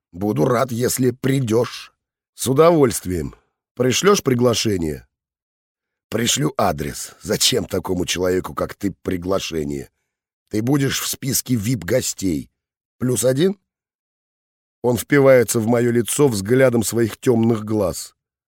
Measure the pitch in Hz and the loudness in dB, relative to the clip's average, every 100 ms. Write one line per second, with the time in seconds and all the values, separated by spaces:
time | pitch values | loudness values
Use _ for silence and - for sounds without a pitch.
0 | _ 87 104 107 147 120 127 117 120 - | _ -6 -4 0 0 0 -2 -2 -2 0
1 | 127 123 131 135 120 110 120 - - _ | 0 0 -2 0 0 0 0 -6 -18 _
2 | _ _ _ - 113 135 165 170 131 92 | _ _ _ -8 -2 4 6 6 4 2
3 | 90 87 69 - _ _ _ - 123 113 | -6 -6 -6 -12 _ _ _ -2 0 2
4 | 185 202 - 123 123 110 113 95 80 67 | 2 2 0 2 2 0 -2 -2 -4 -6
5 | _ _ _ _ _ _ _ _ _ _ | _ _ _ _ _ _ _ _ _ _
6 | - 107 82 123 147 - 101 73 71 65 | -10 -4 -2 -2 -2 0 -2 -2 -6 -8
7 | - - 80 104 - 120 90 95 - 90 | -14 -12 -6 -2 0 0 -2 -6 -4 -4
8 | 87 85 90 92 80 71 85 - 101 - | -2 -2 0 0 -2 -6 -8 -4 -8 -6
9 | - 92 87 95 - 82 73 71 62 _ | -6 -6 -2 -4 -4 -6 -4 -6 -10 _
10 | _ _ _ _ _ 107 117 143 135 - | _ _ _ _ _ -4 0 0 0 -2
11 | - - 139 110 - 123 101 123 90 120 | -6 -8 -4 -4 -2 -2 -2 -4 0 -2
12 | 104 - 98 73 - _ _ _ _ - | -2 -4 -2 -2 -6 _ _ _ _ -6
13 | 123 120 127 131 185 196 _ _ _ _ | -4 0 0 2 0 -2 _ _ _ _
14 | _ _ _ _ _ _ _ _ 120 117 | _ _ _ _ _ _ _ _ -4 -2
15 | - 143 135 127 117 120 110 120 120 117 | 2 4 6 6 4 0 0 2 2 2
16 | 107 - 143 104 95 127 131 117 104 110 | 0 2 2 2 0 4 4 2 0 0
17 | 113 - - 117 113 113 107 107 92 76 | -2 -2 0 2 2 0 -2 -2 -2 -4
18 | - _ _ _ | -12 _ _ _